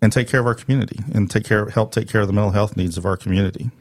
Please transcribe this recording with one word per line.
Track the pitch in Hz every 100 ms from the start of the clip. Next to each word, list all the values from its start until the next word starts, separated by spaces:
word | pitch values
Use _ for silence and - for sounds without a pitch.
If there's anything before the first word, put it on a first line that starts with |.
and | 110
take | 127 117
care | 131
of | 120
our | 113
community | - 135 - - 107
and | 113 98
take | 110
care, | - 107 104
help | - 110
take | - 104
care | 110
of | 98
the |
mental | 101 104
health | 101 104 -
needs | 92 85
of | 95
our | 92
community. | - 92 98 - 120 -